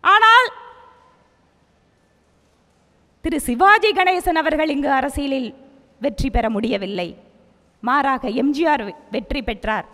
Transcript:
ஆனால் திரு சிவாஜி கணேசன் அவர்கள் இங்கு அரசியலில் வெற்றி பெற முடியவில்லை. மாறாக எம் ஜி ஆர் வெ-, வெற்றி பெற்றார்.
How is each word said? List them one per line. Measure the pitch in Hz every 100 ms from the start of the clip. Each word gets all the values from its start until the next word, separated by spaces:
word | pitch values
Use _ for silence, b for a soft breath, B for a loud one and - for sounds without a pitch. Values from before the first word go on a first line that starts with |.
| -
ஆனால் | 415 440 466 494 - - - - _ _ _ _ _ _ _ _ _ _ _ _ _ _ _ _ _ _ _ _ _ _ _
திரு | 330 320 -
சிவாஜி | 240 381 427 427 330
கணேசன் | 370 359 359 320
அவர்கள் | 320 302 311
இங்கு | 285 285 269
அரசியலில் | 277 277 285 269 233 - - _ _ _
வெற்றி | 277 208 262 233
பெற | 220
முடியவில்லை. | 208 220 202 190 190 175 - _ _ _ _ _ _ 220
மாறாக | 277 269 262 262 240
எம் | 277 285
ஜி | 330
ஆர் | 285 202
வெ-, | - -
வெற்றி | 262 208 285 240
பெற்றார். | 208 208 214 -